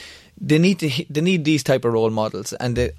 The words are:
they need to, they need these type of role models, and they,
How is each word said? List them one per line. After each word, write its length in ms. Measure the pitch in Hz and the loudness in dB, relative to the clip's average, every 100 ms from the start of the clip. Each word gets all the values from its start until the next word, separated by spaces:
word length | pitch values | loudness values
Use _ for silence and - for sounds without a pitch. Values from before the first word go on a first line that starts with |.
| - - - - | -18 -20 -20 -8
they 200 | 160 151 | 0 4
need 200 | 180 190 | 4 2
to, 260 | 156 127 - | -2 -4 -4
they 120 | 143 | -2
need 220 | 170 185 147 | 0 0 2
these 180 | 151 | 0
type 220 | - 131 120 | 2 0 2
of 80 | |
role 160 | 113 113 | 2 2
models, 420 | 110 107 98 107 | 0 -4 -6 -10
and 220 | - 123 120 | -6 -4 -2
they, 160 | 123 | -2